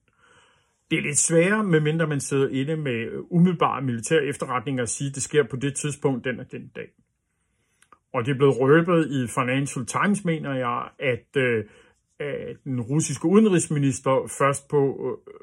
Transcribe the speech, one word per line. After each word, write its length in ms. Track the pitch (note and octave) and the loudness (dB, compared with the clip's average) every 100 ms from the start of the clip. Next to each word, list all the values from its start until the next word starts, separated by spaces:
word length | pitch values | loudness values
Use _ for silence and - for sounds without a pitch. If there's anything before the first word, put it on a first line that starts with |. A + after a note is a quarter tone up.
| _ _ _ _ _ _ _ _ - | _ _ _ _ _ _ _ _ -6
Det 60 | D#3 | -4
er 60 | |
lidt 140 | D3 C#3+ | -2 -2
sværere, 460 | - E3 F3 G#3+ | 2 4 4 2
medmindre 440 | G3+ D#3 D3+ D#3+ D#3 | 2 2 2 0 0
man 120 | C#3+ | -2
sidder 280 | - C#3 C#3 | -2 0 0
inde 300 | C3 C#3 D#3 | -2 -4 -4
med 480 | C#3+ A#2 A2+ C3+ - | -4 -4 -6 -8 -2
umiddelbare 520 | F3 F3+ E3+ C#3+ A2+ | 4 4 4 0 0
militære 420 | C3+ A#2 - D#3+ | -4 -4 0 0
efterretninger, 600 | C#3 - C#3 B2+ C#3+ B2+ | 0 -4 -4 -4 -4 -4
at 60 | A#2 | -4
sige, 200 | - C#3 | -4 -6
at 60 | C3+ | -6
det 80 | |
sker 200 | - D3 | 0 0
på 120 | - C3 | 0 -2
det 200 | C#3 C#3 | -4 -4
tidspunkt, 500 | D3 C#3 C#3 B2 C3 | -6 -2 -2 -2 -4
den 140 | A2 | -8
og 120 | - | -10
den 160 | - - | -14 -14
dag. 220 | - - _ _ _ _ _ _ _ _ _ _ _ _ | -16 -16 _ _ _ _ _ _ _ _ _ _ _ _
Og 120 | C3 A2+ | -6 -2
det 60 | |
er 60 | C3 | 2
blevet 200 | C#3 A#2 | 4 4
røbet 520 | C3+ D#3+ E3+ E3+ D3+ | 6 6 6 2 2
i 160 | C3+ A#2 | -2 -2
Financial 580 | C#3+ B2 C3+ C#3 C3+ A#2 | -2 0 0 -2 -6 -6
Times, 400 | C3 F3+ G3+ E3+ | -2 0 0 -2
mener 280 | D#3+ C#3+ | -4 -4
jeg, 360 | C3 A#2+ A#2+ - - | -4 -4 -4 -8 -6
at, 380 | C#3 A#2+ _ C#3 | -2 -2 _ 0
øh, 280 | B2+ A2+ G#2 - _ _ _ _ | 2 0 -4 -14 _ _ _ _
at 360 | C#3+ B2+ - A#2 | -8 -8 -10 -12
den 180 | C#3+ B2 | -6 -6
russiske 440 | A2+ D3+ D#3+ C3+ E3 | -2 -2 -2 -2 4
udenrigsminister 1080 | G3+ A3 E3+ - D3 C#3 - C3+ C3 A2+ - | 6 6 4 2 0 2 0 0 0 0 0
først 300 | C#3 C#3 - | 0 0 -2
på, 100 | D3 C#3 - B2+ - - | 0 0 0 -6 -8 -14
øh, 60 | - | -20